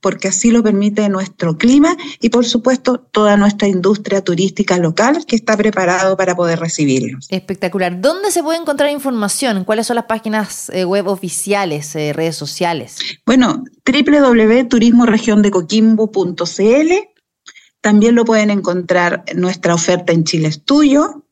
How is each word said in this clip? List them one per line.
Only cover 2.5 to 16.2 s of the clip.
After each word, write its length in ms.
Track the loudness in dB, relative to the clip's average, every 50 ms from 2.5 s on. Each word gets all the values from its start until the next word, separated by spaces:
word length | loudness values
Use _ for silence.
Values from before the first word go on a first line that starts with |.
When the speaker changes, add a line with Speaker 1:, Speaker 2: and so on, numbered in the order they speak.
| -2 0 0 0 0 0 0 -2 -2 -2
Speaker 1:
toda 380 | _ _ _ 0 2 4 4
nuestra 320 | 4 4 2 2 2 -2 0
industria 560 | 0 0 2 0 0 0 -2 -4 -4 -2 -2
turística 540 | -2 -2 0 0 -2 -2 -2 -2 0 0 0
local 480 | 0 0 0 0 0 2 0 0 -2
que 100 | -2 -4
está 220 | -4 0 0 -2 0
preparado 580 | 0 0 0 0 0 0 0 0 0 0 0
para 180 | 0 0 -2 0
poder 240 | 0 0 0 0 -2
recibirlos. 680 | -4 -6 -4 -2 0 0 0 0 -2 -4 -8 -12 -12 -8
Speaker 2:
Espectacular. 720 | -8 -8 -8 -8 -8 -6 -6 -4 -2 -2 -4 -4 -4 0
¿Dónde 300 | 0 0 0 0 -4 -2
se 120 | -2 -2 -2
puede 160 | -2 -4 -4
encontrar 320 | -4 -6 -2 0 0 -2
información? 760 | -2 -4 -4 -4 -4 -2 -4 -4 -4 -4 -4 -2 -2 -2 -2
¿Cuáles 220 | -2 -2 -2 -2
son 100 | -2 -4
las 100 | -4 -4
páginas, 640 | -4 -6 -6 -6 -4 -4 -4 -4 -6 -10 -14 -14 -8
eh, 160 | -6 -4 -4
web 200 | -2 -2 -2 -2
oficiales, 880 | -2 -6 -6 -6 -10 -8 -8 -4 -2 -2 -2 -2 -4 -4 -6 -8 -10 -8
eh, 180 | -6 -6 -6 -4
redes 220 | -4 -4 -4 -4
sociales? 600 | -6 -10 -12 -6 -4 -4 -4 -4 -4 -8 -12 -12 -12 -12 -12 -12 _ _
Speaker 1:
Bueno, 360 | 0 2 2 4 2 0 -4 -8 -12 _ _ _
W 360 | -2 0 0 2 2 4 4
W 240 | 4 4 4 4 4
W 200 | 4 4 2 2
turismo 400 | 2 2 2 4 4 6 4 4
región 380 | 4 2 0 0 2 2 2 2
de 80 | 2
Coquimbo 600 | 2 0 -2 0 0 2 4 4 4 2 0 -2
punto 360 | -2 -2